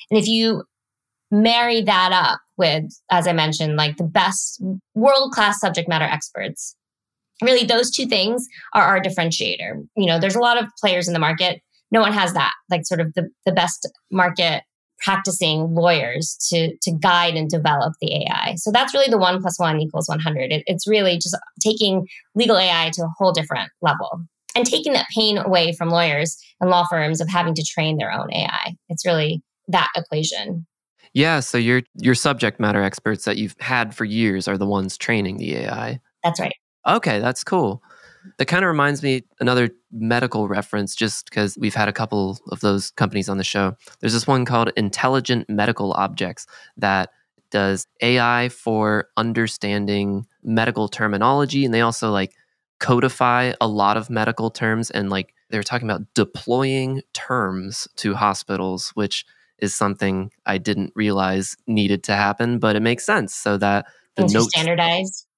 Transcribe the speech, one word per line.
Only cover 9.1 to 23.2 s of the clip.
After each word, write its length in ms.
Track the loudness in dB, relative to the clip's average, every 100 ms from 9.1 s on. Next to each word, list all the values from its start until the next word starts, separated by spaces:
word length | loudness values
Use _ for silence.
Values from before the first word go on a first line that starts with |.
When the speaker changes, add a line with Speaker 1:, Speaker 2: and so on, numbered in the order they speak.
| 0 0 0 -4 -4 -8 -10 -8 0
Speaker 1:
You 100 | 2
know, 140 | 2
there's 160 | 2 2
a 40 |
lot 220 | 2 2
of 60 | 0 -2
players 280 | 0 0 0
in 60 |
the 40 | 0
market. 420 | 0 2 0 -2 _ _ 0
No 100 | 4
one 120 | 4
has 220 | 4 2
that, 180 | 2 0 -2 -4
like, 140 | -2
sort 160 | -2 -2
of 140 | -2
the, 140 | -2 -6 _
the 80 | 0
best 380 | 2 0 -2 -10 _ -4
market 520 | 0 2 2 0 0 -6 _ _ -6
practicing 720 | -2 0 -2 -2 0 0 0
lawyers 640 | 2 4 4 0 -4 -6 -4 -2
to, 260 | 0 0 -2
to 100 | -4
guide 420 | 0 4 4 2
and 160 | 0 -2
develop 440 | 0 2 2 0 -4
the 140 | -6
A 120 | -4 -4
I. 240 | -2 -4
So 160 | -4 0
that's 240 | 0 2
really 160 | 2 2
the 80 | 4
one 220 | 2 0
plus 180 | -2 -2
one 220 | 0 0
equals 280 | -2 -4 -4
one 120 | -2
hundred. 320 | -4 -4 -2
It, 100 | -4 -4
it's 200 | -4 0
really 300 | 2 2 0
just 200 | -2 -8 -10 -4
taking 460 | -2 0 2 0 -4 -12 _ 0
legal 200 | 2 4
A 140 | 4
I 200 | 2 0
to 120 | -2
a 100 | -6
whole 140 | 0